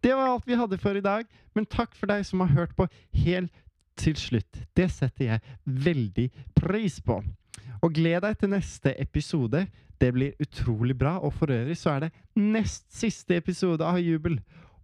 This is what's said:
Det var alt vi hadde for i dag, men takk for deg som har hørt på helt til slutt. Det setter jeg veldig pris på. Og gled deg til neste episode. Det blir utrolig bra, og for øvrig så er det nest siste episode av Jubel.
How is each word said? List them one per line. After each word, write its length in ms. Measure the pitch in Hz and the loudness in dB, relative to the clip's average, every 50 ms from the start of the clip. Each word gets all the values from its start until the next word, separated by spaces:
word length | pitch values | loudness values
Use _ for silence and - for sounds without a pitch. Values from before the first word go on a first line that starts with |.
| - | 4
Det 80 | 240 262 | 4 4
var 220 | 269 269 262 254 | 4 2 2 2
alt 120 | 240 - - 247 | 0 0 0 0
vi 80 | 240 | 0
hadde 220 | 240 220 185 180 - | 2 0 -2 -2 0
for 160 | 208 202 196 | 0 0 0
i 40 | 196 | 0
dag, 200 | 202 196 214 233 _ _ - _ - _ | 0 0 0 -2 _ _ -20 _ -6 _
men 80 | 214 214 | -4 -4
takk 320 | - - - 240 - - | -2 -2 -2 -2 -2 -2
for 160 | - - 196 202 | -8 -2 0 0
deg 160 | 202 196 - | 0 0 -2
som 160 | - 185 185 | 0 0 4
har 80 | 180 - | 4 4
hørt 240 | 170 170 165 - | 4 2 0 0
på 140 | - 190 175 - - - _ - - - | 0 0 0 0 -10 -20 _ 0 2 2
helt 400 | 156 180 185 185 170 _ - _ - _ _ _ _ _ | 2 2 0 -2 -4 _ -14 _ -20 _ _ _ _ _
til 240 | - - 165 156 - | -2 0 0 0 0
slutt. 440 | - - - 113 - _ - - - - _ | -4 -2 -2 -2 -2 _ -10 -16 -16 -2 _
Det 140 | - 180 180 - | 2 2 2 0
setter 400 | - - 123 - - 139 117 110 | -2 -2 -4 -2 -2 -2 0 0
jeg 260 | 110 - - 135 - _ | -2 -4 -8 -20 -12 _
veldig 640 | - 131 131 139 175 170 143 117 101 92 - 120 127 _ - 139 - - - | -4 -4 0 0 0 2 0 -2 -2 0 -2 -2 -2 _ -10 -20 2 2 2
pris 400 | - 160 185 214 226 185 - - | 2 4 -2 0 0 -2 -4 -4
på. 220 | - - 117 95 104 - - - _ _ - - - - - - | -4 -2 -2 -2 -2 -8 -10 -10 _ _ -20 -20 -18 -16 -6 0
Og 140 | - 170 156 | 0 0 2
gled 300 | 151 165 165 165 175 185 | 2 2 2 2 2 0
deg 140 | 208 214 - | -2 -2 0
til 100 | - 196 | 0 0
neste 400 | 196 196 - - - - _ 143 131 - | 0 0 -2 -4 -8 -2 _ -2 0 0
episode. 640 | 135 - _ 147 147 - - 160 127 113 117 156 196 190 - - - _ - - | -6 -4 _ -4 -4 -2 -2 0 0 2 0 0 -2 -2 -6 -18 -20 _ 0 2
Det 100 | - 127 123 | 2 2 4
blir 200 | 123 131 143 - - 147 | 2 0 -2 -2 -6 -8
utrolig 520 | - - - - 127 117 107 113 123 131 127 | -8 -4 -4 -2 -2 0 0 0 -2 0 0
bra, 180 | 131 139 175 185 - | 0 0 0 0 -2
og 100 | 147 139 | -4 -2
for 160 | - 170 151 | -2 -2 0
øvrig 260 | 131 117 117 139 170 - | 0 -2 -2 -2 -6 -2
så 140 | - 180 147 | -2 0 0
er 40 | 139 147 | 0 -2
det 60 | 165 - _ _ - _ | -4 -8 _ _ -4 _
nest 520 | 220 202 208 214 226 208 - - - _ _ - | 0 2 2 2 0 0 -2 -4 -8 _ _ -10
siste 420 | - - 226 - - - _ 180 175 | -4 -2 -2 -2 -4 -2 _ 0 0
episode 480 | 160 - 180 - - 185 170 156 160 | 0 -2 -4 0 0 0 2 2 0
av 120 | 160 175 180 175 | 0 0 0 2
Jubel. 380 | 170 165 156 151 175 165 117 - _ - - - - _ - | 2 0 0 0 -2 -2 -2 -4 _ -20 -20 -20 -20 _ -8